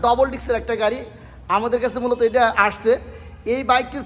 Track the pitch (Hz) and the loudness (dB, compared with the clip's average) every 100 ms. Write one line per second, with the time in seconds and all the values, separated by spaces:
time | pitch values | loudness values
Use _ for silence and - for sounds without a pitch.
0 | 240 240 262 254 - 226 - 226 214 254 | 2 4 2 0 -4 -4 -2 -2 -2 -2
1 | 240 - - - - 196 233 240 254 226 | -8 -18 -20 -18 -2 0 0 0 -2 -2
2 | 247 240 226 247 226 220 208 - 220 262 | -2 2 2 4 2 4 2 2 0 0
3 | - - - - 214 254 254 254 262 285 | -2 -18 -18 -12 -4 -4 2 2 0 -8